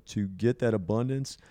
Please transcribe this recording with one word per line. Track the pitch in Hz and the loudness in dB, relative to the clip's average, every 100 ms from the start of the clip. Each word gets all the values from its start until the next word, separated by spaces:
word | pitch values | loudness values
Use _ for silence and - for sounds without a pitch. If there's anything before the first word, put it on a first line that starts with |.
| - | -4
to | - 98 | -4 -4
get | 92 113 131 | 0 0 2
that | 120 | 2
abundance, | 107 85 110 127 135 135 - - | 2 0 0 0 -2 -6 -10 -20